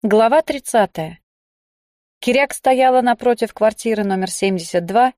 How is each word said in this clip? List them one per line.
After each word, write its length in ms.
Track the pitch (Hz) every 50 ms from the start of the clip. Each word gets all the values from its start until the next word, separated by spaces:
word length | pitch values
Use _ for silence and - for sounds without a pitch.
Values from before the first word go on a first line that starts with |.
| -
Глава 360 | 214 208 220 226 226 269 311
тридцатая. 800 | 320 - 294 277 _ - - 233 202 180 _ - 160 160 170 _ _ _ _ _ _ _ _ _ _ _ _ _ _ _ _ _ _ _ _ _
Киряк 340 | - 247 240 269 277 277 -
стояла 460 | - _ 262 262 254 262 262 254 254
напротив 540 | 240 247 240 - - 247 240 - 233 220 -
квартиры 500 | - 214 220 214 - - 226 220 208 208
номер 260 | 196 190 190 190 185
семьдесят 560 | - - - 196 190 180 165 - - 180 170
два 280 | 170 196 226 247 254 254